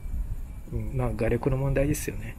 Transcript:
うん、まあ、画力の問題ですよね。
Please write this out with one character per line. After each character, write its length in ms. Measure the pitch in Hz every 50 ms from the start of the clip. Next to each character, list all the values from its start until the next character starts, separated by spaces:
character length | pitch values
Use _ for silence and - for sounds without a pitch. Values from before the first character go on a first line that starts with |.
| - - - - - - - - - - - - - - -
う 40 | 117
ん、 140 | 107 107 135
ま 100 | 127 123
あ、 60 | 120 107
画 140 | 104 117 110
力 200 | 117 120 - 143
の 80 | 131 131
問 160 | 139 139 135
題 140 | 135 143 143
で 80 | 151
す 140 | - - -
よ 60 | -
ね。 200 | - - - -